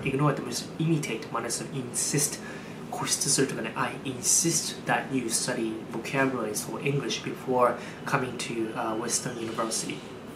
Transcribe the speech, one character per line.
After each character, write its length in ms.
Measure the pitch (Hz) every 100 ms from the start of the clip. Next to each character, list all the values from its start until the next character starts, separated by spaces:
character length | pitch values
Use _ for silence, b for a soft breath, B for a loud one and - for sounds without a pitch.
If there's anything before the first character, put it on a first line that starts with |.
Ignore 300 | 147 135 147
っ 20 | 139
て 60 |
means 260 | - - - -
imitate, 520 | 160 156 - 113 -
真 100 | 117
似 100 | 117
す 120 | -
る。 60 | 113
Insist. 680 | 139 123 - - 147 - - B B B B B
固 160 | - -
執 220 | - -
す 120 | -
る 60 | 131
と 80 | 117
か 60 |
ね。 100 | 110 135
I 180 | 123 -
insist 800 | 131 123 - - 165 156 - - -
that 260 | 117 117
you 140 | 131 -
study 460 | - - 123 113 110 -
vocabularies 720 | 110 - 139 135 127 107 104 -
for 100 | - 143
English 380 | 139 110 -
before 520 | - - - 123 120 120 B B B
coming 320 | 135 127 -
to, 380 | - 113 110 123
uh, 200 | 113 110
Western 400 | 113 - - 117
University. 560 | 113 113 110 - - - - - -